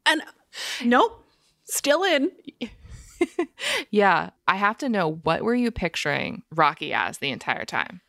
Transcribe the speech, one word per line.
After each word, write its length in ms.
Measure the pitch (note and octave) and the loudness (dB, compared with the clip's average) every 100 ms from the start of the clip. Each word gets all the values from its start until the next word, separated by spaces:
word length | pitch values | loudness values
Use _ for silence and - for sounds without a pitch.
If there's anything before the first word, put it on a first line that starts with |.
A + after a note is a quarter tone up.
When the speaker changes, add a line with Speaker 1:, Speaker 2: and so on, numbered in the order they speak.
| - | 0
Speaker 1:
And 160 | D#4+ - - _ - - - | 0 -2 -18 _ -12 -10 -4
nope, 400 | A#3+ B3 A4 - _ _ _ _ - | 2 4 4 0 _ _ _ _ -8
still 360 | - C#4 D4+ | -4 2 2
in. 300 | F#4+ D4 D#4 - - - | 2 2 0 -6 -18 -14
Speaker 2:
<laughs> 100 | A3+ - - - - - - - D#4+ - - C5 D#4 | -14 -14 -20 -20 -10 -4 -4 -4 -6 -6 -4 -4 0
Yeah, 400 | G#3 G3 D#3+ E3+ - - | 2 4 4 0 -4 0
I 100 | F#3+ | 2
have 200 | G3+ A3 | 2 0
to 100 | C#4+ | -2
know, 300 | G#3+ E3 D#3+ | 0 0 0
what 200 | D#3+ E3 | 0 0
were 120 | A3 | 2
you 160 | B3 A#3+ | 0 0
picturing 720 | A#3 E3+ - D3+ C3+ - - - | -2 -4 -2 -2 -2 -2 -8 -6
Rocky 380 | D#3+ D3+ D3+ D3+ | 2 2 0 -4
as 240 | A2 F#2 - | -2 -2 -4
the 120 | C#3 | -6
entire 340 | A#2 - - | -6 -4 -4
time? 380 | - - - F3+ | -4 -4 -4 -8